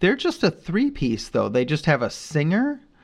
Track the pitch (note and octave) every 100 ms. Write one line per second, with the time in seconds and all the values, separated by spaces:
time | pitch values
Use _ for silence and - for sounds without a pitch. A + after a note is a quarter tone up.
0 | F3 C4+ F4 - F#3 - - F#3 C#4 C#4
1 | C3+ A2 - A#2+ G#2 A#2+ B2+ D3+ - C#3
2 | A2+ - - D3+ D3 G3 C#4 C#4+ - _